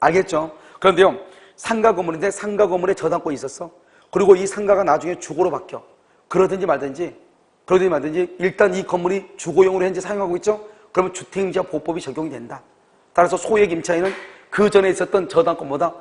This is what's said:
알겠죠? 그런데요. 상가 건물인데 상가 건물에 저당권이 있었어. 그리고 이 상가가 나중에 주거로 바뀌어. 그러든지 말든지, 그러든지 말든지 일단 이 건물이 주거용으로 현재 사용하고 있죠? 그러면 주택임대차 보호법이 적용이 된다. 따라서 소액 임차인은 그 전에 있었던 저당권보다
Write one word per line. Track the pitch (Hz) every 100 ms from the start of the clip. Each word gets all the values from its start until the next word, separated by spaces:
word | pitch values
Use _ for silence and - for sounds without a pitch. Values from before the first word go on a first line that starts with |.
알겠죠? | 147 175 - 156 160 - - -
그런데요. | 190 170 190 - - - - -
상가 | - 226 220
건물인데 | 180 170 160 196
상가 | - 208 202 196
건물에 | 180 185
저당권이 | - 160 185 180
있었어. | 131 131 - 170 - _ _ _
그리고 | 180 196
이 | 185 196
상가가 | 202 202 196
나중에 | 175 151 165 175
주거로 | - 143 185
바뀌어. | 139 - 120 - _ _ _ _
그러든지 | 180 190 190 180
말든지, | 139 139 135 165 - _ _ _ _ -
그러든지 | 185 185
말든지 | 151 147 165 180 -
일단 | 180 - 208
이 | 185
건물이 | 180 180 180 196 190 -
주거용으로 | 170 160 190 190
현재 | 185 180
사용하고 | 180 208 185 180
있죠? | 208 214 - - _
그러면 | 185 185
주택임대차 | - 143 190 190 185
보호법이 | 175 151 170 165
적용이 | 139 131 160
된다. | 127 117 135 _ _ _ _ _
따라서 | - 175 180
소액 | - 214 202
임차인은 | 165 165 170 190 190 - - _
그 | - 208
전에 | 196 190
있었던 | - 180 196 175
저당권보다 | 160 170 165 139 143 170 -